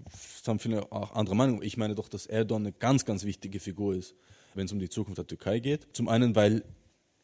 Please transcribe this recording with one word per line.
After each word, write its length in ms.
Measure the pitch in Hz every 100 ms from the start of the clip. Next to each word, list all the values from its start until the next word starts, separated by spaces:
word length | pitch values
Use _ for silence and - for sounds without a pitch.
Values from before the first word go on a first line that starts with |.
| - - - -
sind 180 | - 107
viele 300 | 117 110 -
auch 220 | 98 101
anderer 240 | - 104 101
Meinung. 260 | 135 110
Ich 140 | 104 120
meine 180 | 107
doch, 140 | 104 -
dass 180 | 101 -
Erdogan 380 | 110 110 113
eine 80 | 104
ganz, 320 | - 113 135
ganz 200 | - 101
wichtige 360 | 101 95 98 98
Figur 340 | 101 90 101
ist, 220 | 95 90 _ _ - _
wenn 120 | 98 95
es 60 |
um 80 | 101
die 80 | 92
Zukunft 300 | - 101 95
der 80 | 87
Türkei 320 | 85 - 110
geht. 260 | 123 151 -
Zum 160 | - 120
einen, 260 | 113 123
weil 300 | 110 104 110 - - _ _ _ _